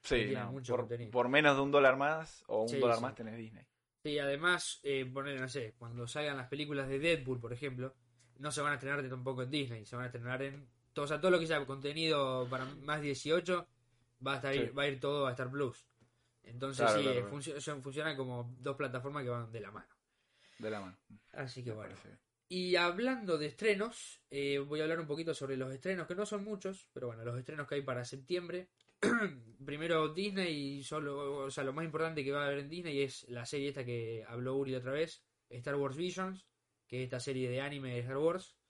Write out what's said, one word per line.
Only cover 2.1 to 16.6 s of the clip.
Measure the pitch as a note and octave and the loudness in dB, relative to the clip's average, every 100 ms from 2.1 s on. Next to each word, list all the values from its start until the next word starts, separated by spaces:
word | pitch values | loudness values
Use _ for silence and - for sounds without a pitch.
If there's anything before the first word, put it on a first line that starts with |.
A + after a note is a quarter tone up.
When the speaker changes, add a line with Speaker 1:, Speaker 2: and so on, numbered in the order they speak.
| D#3+ D#3+ - - | 2 -4 -14 -2
Speaker 1:
o | A2 | 0
un | A2+ | 2
Speaker 2:
Sí, | C#3 | 4
Speaker 1:
dólar | A#2+ A2+ | 4 4
Speaker 2:
sí. | |
Speaker 1:
más | B2+ - | 2 -6
tenés | A2+ A#2 | -10 -10
Disney. | A2 G#2 - _ _ _ | -12 -16 -20 _ _ _
Speaker 2:
Sí, | D3+ D3 | -4 0
además, | C#3 C#3+ E3+ F3 - - | 0 2 4 2 0 -6
eh, | C#3+ C3+ C3 | -2 0 0
ponele, | C3 C#3 C3+ | -4 -4 -4
no | C3 | -4
sé, | C3+ A2 - | -4 -6 -10
cuando | A#2 A#2+ A#2 | -10 -8 -6
salgan | D3+ D3 C#3 | -4 -2 -4
las | B2 | -6
películas | C#3+ D3 C#3+ C3 | -4 -2 -2 0
de | C#3 | 2
Deadpool, | E3 D#3+ B2+ A#2+ | 4 2 2 -4
por | A#2 | -4
ejemplo, | A#2+ C#3 B2+ C3 - _ _ _ - | -6 -6 -6 -8 -10 _ _ _ -10
no | D3 | -6
se | D3+ | -2
van | D3 | 0
a | C#3+ | 0
estrenar | C3+ C#3+ C3 | -2 -2 -2
tampoco | B2+ B2+ B2+ | -4 -4 -2
en | B2+ | -2
Disney, | D3+ C3 A2+ G#2 | -2 -2 -6 -8
se | B2 | -8
van | B2+ | -6
a | |
estrenar | A#2+ A#2+ B2+ | -6 -6 -4
en, | C#3 C#3 C3+ _ _ | -4 -8 -16 _ _
todo, | - C#3+ | -6 -2
o | |
sea, | D3+ | 2
todo | F3+ | 6
lo | F3+ | 6
que | D#3+ | 4
sea | D3+ C#3 | 0 0
contenido | C#3 C#3+ D3+ D#3+ D3+ C3+ B2+ B2 | -4 -4 0 2 4 4 2 -2
para | B2+ C3 | -2 -6
más | D3 C#3+ D3+ | -8 -4 -2
dieciocho | D3 B2+ C#3+ E3+ F3 F3 F3 _ _ _ _ _ C3+ | 0 -2 2 2 4 0 0 _ _ _ _ _ -2
va | |
a | C#3 | 0
estar | C#3 | 2
Speaker 1:
Sí. | C3+ | 2
Speaker 2:
ir, | A2+ C3 | 2 2
va | |
a | C#3+ | 0
ir | C3 | 2
todo | C#3 C#3+ C3+ | 0 2 2
a | |
Star | B2 B2+ | 0 -4
Plus. | C#3 C3 - _ _ _ _ _ _ | 0 -2 -2 _ _ _ _ _ _
Entonces | - A#2+ | -16 -6